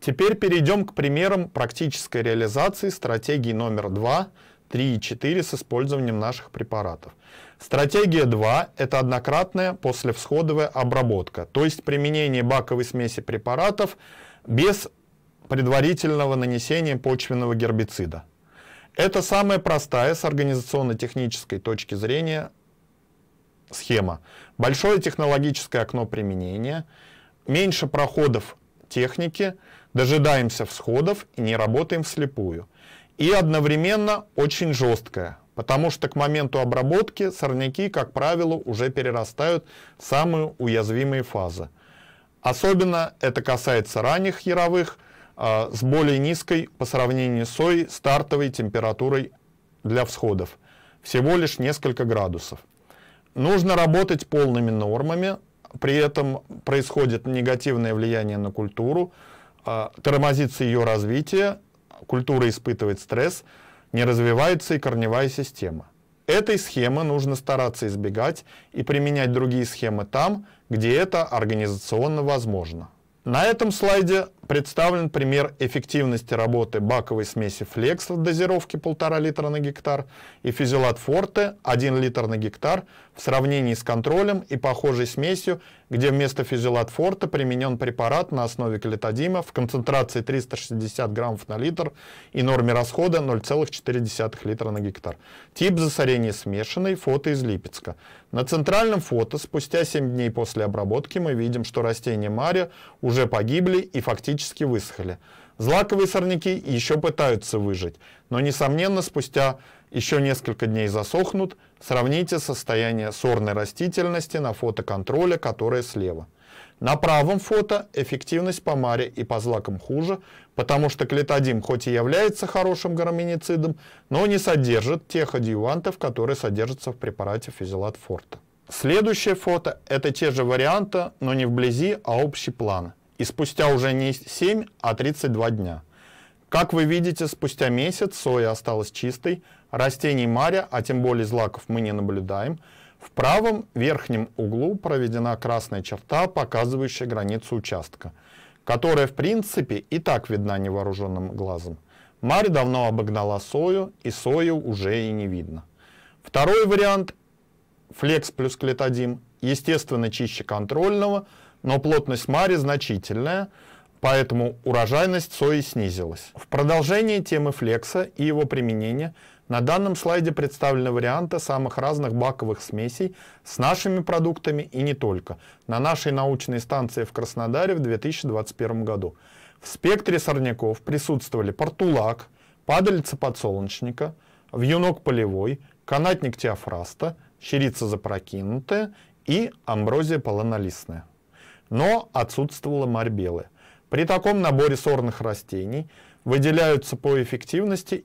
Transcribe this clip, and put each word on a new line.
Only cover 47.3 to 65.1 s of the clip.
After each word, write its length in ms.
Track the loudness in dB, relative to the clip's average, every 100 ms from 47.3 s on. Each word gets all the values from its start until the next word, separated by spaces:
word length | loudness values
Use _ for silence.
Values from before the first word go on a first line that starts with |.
| 0 -2
с 40 |
соей 380 | 0 2 4 0
стартовой 600 | -2 2 2 2 0 0
температурой 840 | -2 -4 -2 -2 -2 0 0 -2 _ _ _ _ _
для 200 | -2 0
всходов. 540 | 0 -2 -2 0 -4 -10 _ -20 _ _
Всего 340 | -4 0 4 4
лишь 220 | 2 0
несколько 460 | -2 -2 -4 -2
градусов. 560 | 0 0 0 -4 -10 -16 _ _ _ -20 -20 _ _
Нужно 400 | -2 2 4 4
работать 520 | 4 6 4 4 0 0
полными 440 | 2 4 4 2
нормами, 640 | 2 0 0 -2 -2 -2 -4 _ _ -20 -4
при 160 | 0 4
этом 480 | 2 2 -2 -4 -8 -12
происходит 600 | 0 0 2 2 2 2 -2
негативное 680 | -2 0 0 0 0 0
влияние 460 | 0 0 0 -2 -2
на 120 | -4
культуру, 600 | -4 -6 -2 0 0 -2 -6 -20 -20 -20 _
а, 280 | -6 -4 -6 -4
тормозится 640 | 0 4 4 4 0 0
её 200 | 0 2
развитие, 760 | 4 2 2 -2 0 2 2 -2 _ _ _ -20 -4
культура 420 | -2 2 2 2
испытывает 520 | 0 -4 -2 -2 -2
стресс, 440 | -4 0 0 -2 -16 -20 -20 -20 -6
не 120 | 0
развивается 720 | 2 4 4 4 4 2 0
и 40 | -2
корневая 500 | 0 0 0